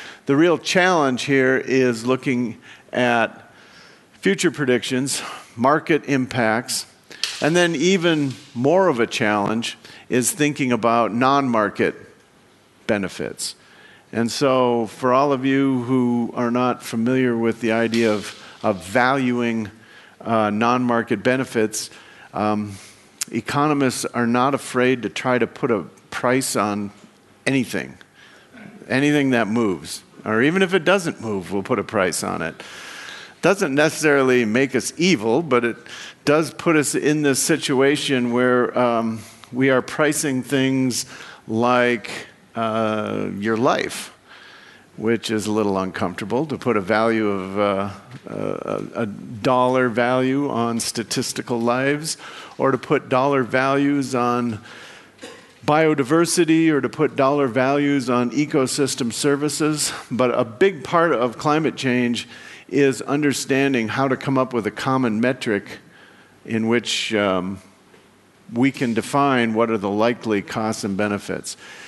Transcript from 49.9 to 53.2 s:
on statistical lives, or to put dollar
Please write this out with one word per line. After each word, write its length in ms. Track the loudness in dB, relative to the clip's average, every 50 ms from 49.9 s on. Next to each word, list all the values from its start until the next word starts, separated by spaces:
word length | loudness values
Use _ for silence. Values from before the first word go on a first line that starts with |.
| 2 0 0 2 2 2 2 0 0 -2 -2 -2
on 300 | -2 -2 -2 -2 -2 -4
statistical 800 | -4 -4 -6 -6 -6 -4 -4 -4 -4 -4 -6 -8 -6 -4 -4 -2
lives, 580 | 0 0 0 0 0 0 -2 -2 -4 -8 -10 -10 -12 -16 -18 -18 -18 -14 -6 -2
or 100 | 0 0
to 80 | 0
put 320 | 0 0 0 0 0 0 0
dollar 320 | 0 2